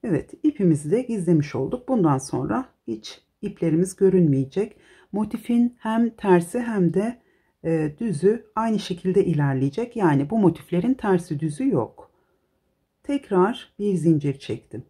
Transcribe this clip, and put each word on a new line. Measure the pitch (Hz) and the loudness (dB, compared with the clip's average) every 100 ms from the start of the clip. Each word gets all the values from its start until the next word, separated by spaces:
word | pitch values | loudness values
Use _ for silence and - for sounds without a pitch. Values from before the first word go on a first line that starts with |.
Evet, | 247 151 - - | -2 -4 -4 -2
ipimizi | 311 294 185 143 147 | -2 2 2 2 2
de | 208 | -2
gizlemiş | 247 226 170 165 143 | -2 -4 2 2 2
olduk. | - 135 247 - | -4 -4 -6 -2
Bundan | 254 165 135 | 0 2 0
sonra | - - 147 226 262 _ - | -2 -6 -2 -4 -6 _ -12
hiç | 214 - - _ _ | -12 -12 -20 _ _
iplerimiz | 208 - 170 156 180 - | -12 -4 0 0 0 2
görünmeyecek. | 190 185 165 135 135 - 226 - _ _ _ | 2 4 4 2 0 -4 -6 -8 _ _ _
Motifin | 202 214 226 - 240 240 - | -6 -6 -8 -2 2 2 -2
hem | 226 226 233 | -4 0 -2
tersi | 220 202 180 170 240 | -2 2 4 2 -6
hem | 240 214 175 | -4 0 0
de, | 175 220 240 _ _ _ _ | 0 -4 -6 _ _ _ _
e, | 165 165 156 151 | -4 -2 -2 -4
düzü | 233 147 185 233 - | -6 0 2 0 -4
aynı | - 226 214 | -4 -2 -2
şekilde | - 175 185 190 | -4 -6 0 0
ilerleyecek. | 185 147 143 135 135 139 240 233 | 2 2 0 0 -2 -2 -8 0
Yani | 180 139 147 | 2 2 0
bu | 226 | 2
motiflerin | 185 170 - 175 226 | 2 2 -4 -2 -2
tersi | 262 214 185 175 147 | -2 0 0 0 -6
düzü | 156 147 269 | -4 -4 -2
yok. | 180 110 - - _ _ _ _ _ _ _ _ _ | 0 -2 -8 -20 _ _ _ _ _ _ _ _ _
Tekrar | - 285 - 190 190 240 - _ | -6 -6 0 2 2 0 -14 _
bir | 202 | -2
zincir | 185 151 156 143 139 | 0 2 2 0 -6
çektim. | - 113 _ 110 135 | -8 -10 _ -16 -16